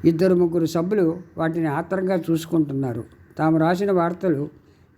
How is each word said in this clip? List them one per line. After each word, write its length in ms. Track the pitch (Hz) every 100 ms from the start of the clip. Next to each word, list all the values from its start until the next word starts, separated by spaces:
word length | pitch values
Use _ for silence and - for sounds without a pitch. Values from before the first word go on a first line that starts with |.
| 156
ఇద్దరు 300 | 165 185 180
ముగ్గురు 300 | 175 170 160
సభ్యులు 520 | 170 175 214 165 175 - -
వాటిని 300 | 160 165 160
ఆత్రంగా 520 | 147 170 190 185 190 160
చూసుకుంటున్నారు. 720 | 165 160 170 143 135 135 117 113 - - -
తాము 200 | 156 160
రాసిన 340 | 160 180 202
వార్తలు 580 | 185 170 180 190 139 147 - _ _ _